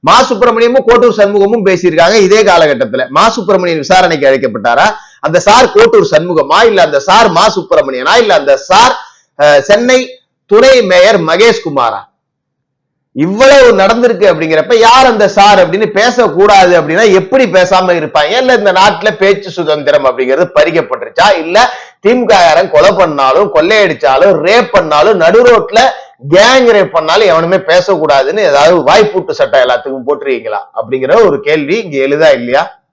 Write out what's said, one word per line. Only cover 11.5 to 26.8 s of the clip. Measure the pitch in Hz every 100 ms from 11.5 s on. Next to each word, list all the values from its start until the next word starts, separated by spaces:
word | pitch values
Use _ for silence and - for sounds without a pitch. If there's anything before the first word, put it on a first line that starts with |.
| - 165 139 117 101 - _ _ _ _ _ _ _ _ _ _
இவ்வளவு | 123 160 202 262 285 247 202
நடந்திருக்கு | 196 226 240 190 196
அப்படிங்கிறப்ப | 160 160 156 151
யார் | 233 233 254 262
அந்த | 220 208
சார் | 202 202 196 170
அப்படின்னு | 185 214
பேசக்கூடாது | 196 233 233 220 156 202 202 180 175
அப்படின்னா | 151 165 226
எப்படி | 190 190 262
பேசாம | 240 185 180 190 185
இருப்பாங்க? | 175 151 156 147 226
இல்ல | 254
இந்த | 240 202
நாட்டுல | 185 202 - 214 -
பேச்சு | 196 196 196
சுதந்திரம் | 170 156 151 143 143
அப்படிங்கிறது | 135 123 127 135 175
பறிக்கப்பட்டுருச்சா? | - 165 165 127 127 - - 196 185
இல்ல | 160 185 247 - - _ 202
திமுககாரன் | 254 233 202 170 156 185
கொலை | 151 180
பண்ணாலும், | 196 175 147 131 143 202
கொள்ளையடிச்சாலும், | 151 165 214 196 147 143 135 185 175
ரேப் | 160 226 226
பண்ணாலும், | 202 165 151 175 202
நடு | 160 214
ரோட்ல | 240 226 170 214 254 - - _ 139
கேங் | 170 220 262 240
ரேப் | 208